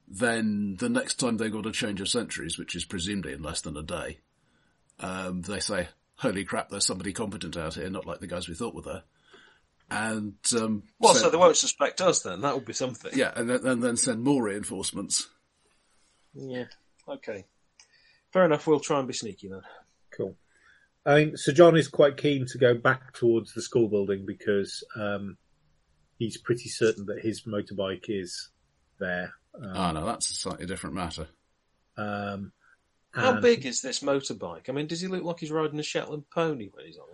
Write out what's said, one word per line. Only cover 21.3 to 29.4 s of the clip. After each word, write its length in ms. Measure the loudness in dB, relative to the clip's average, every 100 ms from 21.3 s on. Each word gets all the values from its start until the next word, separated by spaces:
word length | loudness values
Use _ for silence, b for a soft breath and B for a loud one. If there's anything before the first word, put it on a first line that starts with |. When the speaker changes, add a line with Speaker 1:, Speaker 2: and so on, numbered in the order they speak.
| 2
Speaker 3:
Sir 160 | 2
John 240 | 10 10 10
is 100 | 4
quite 300 | 6 4 4
keen 280 | 0 0 -2
to 100 | 2
go 180 | 4 4
back 380 | 2 0 -4
towards 400 | 0 2 2 0
the 80 | -8
school 260 | -2 2 2
building 380 | 2 0 -2 -6
because, 560 | -6 -2 0 -2 -8 -14 -8
um, 420 | -6 -6 -8 -14 _ _ _ _ _ _ _ -8
he's 200 | -8 -6
pretty 300 | -4 -4 -4
certain 360 | 0 0 0 -6
that 160 | -6
his 220 | -6 -6
motorbike 600 | -4 -6 -4 -4 -4 -4 -6
is 400 | -6 -6 -10 -14 _ _ _ _ _
there. 340 | -4 -4 -6 -12